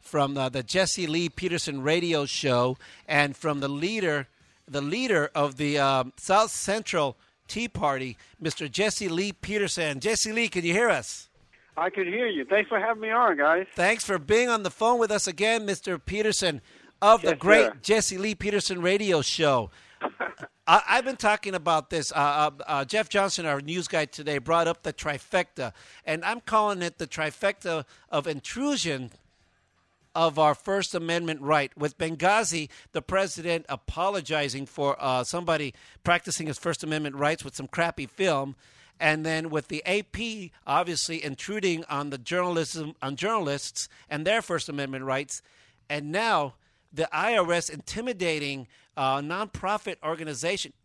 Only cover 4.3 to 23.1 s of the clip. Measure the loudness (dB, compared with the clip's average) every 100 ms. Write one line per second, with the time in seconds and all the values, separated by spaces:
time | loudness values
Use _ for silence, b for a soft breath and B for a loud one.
4.3 | b b b -8 -4 -2 -2 2 2 2
5.3 | 0 -2 0 0 2 4 2 0 -6 2
6.3 | 4 4 -2 -2 -2 0 0 0 -4 b
7.3 | b _ -6 -6 -2 0 0 -4 -10 b
8.3 | b -6 -6 -6 0 0 0 -2 -2 -4
9.3 | -6 -4 -2 0 0 -2 -2 -2 0 0
10.3 | 0 0 0 0 2 4 2 -2 -14 -16
11.3 | _ _ b b -4 -2 -2 -2 0 -2
12.3 | -2 2 2 2 0 0 -2 0 4 4
13.3 | 4 4 2 0 0 2 2 0 -4 2
14.3 | 4 4 2 -2 0 2 4 4 2 0
15.3 | 0 2 2 0 -4 -4 -6 -4 0 0
16.3 | 2 0 -2 b b b b 6 8 6
17.3 | 2 6 8 6 2 2 2 2 -2 -4
18.3 | -2 0 0 0 0 2 2 4 2 2
19.3 | 2 4 4 0 B B B -10 -6 -10
20.3 | -10 -18 _ 6 6 6 2 2 0 2
21.3 | 2 -2 -4 2 0 0 -4 -2 2 2
22.3 | 4 0 0 -4 -4 0 -2 0